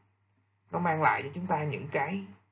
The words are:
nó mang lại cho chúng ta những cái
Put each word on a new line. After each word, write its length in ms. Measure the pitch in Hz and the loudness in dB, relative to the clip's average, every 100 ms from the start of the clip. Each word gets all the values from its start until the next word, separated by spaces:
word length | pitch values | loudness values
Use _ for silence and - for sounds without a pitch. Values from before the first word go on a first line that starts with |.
| _ _ _ _ _ _ _ | _ _ _ _ _ _ _
nó 80 | 165 | 0
mang 220 | 175 156 | 2 4
lại 220 | 135 107 | 4 4
cho 60 | 139 180 | -2 -6
chúng 120 | 185 | -2
ta 160 | 156 | 0
những 240 | 151 104 - | 0 -2 -2
cái 340 | 151 175 196 190 - _ | -2 0 -4 -6 -16 _